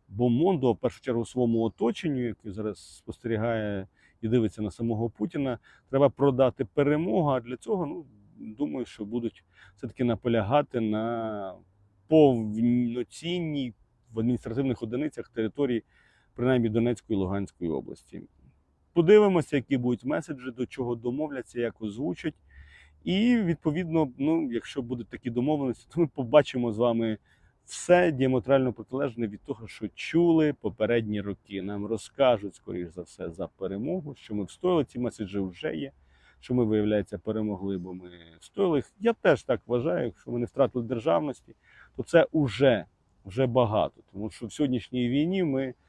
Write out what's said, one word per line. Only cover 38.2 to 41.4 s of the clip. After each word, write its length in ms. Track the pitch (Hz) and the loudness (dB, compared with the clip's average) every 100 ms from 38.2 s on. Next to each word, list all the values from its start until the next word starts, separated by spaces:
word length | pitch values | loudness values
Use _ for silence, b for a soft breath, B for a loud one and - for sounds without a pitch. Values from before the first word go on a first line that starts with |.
| 82 82 | -20 -20
встояли. 420 | - - 196 151 - - | -12 -2 0 0 -2 -4
Я 120 | 233 | -2
теж 300 | 226 196 139 | 0 2 2
так 180 | - 117 - | 2 -4 -2
вважаю, 400 | 120 135 175 127 | -2 -2 -2 -4
якщо 240 | - - | -8 -8
ми 80 | 120 | -6
не 80 | 120 | -4
втратили 380 | - 127 127 | 0 0 0
державності, 680 | 113 120 120 170 151 123 | -4 -4 0 0 -2 -10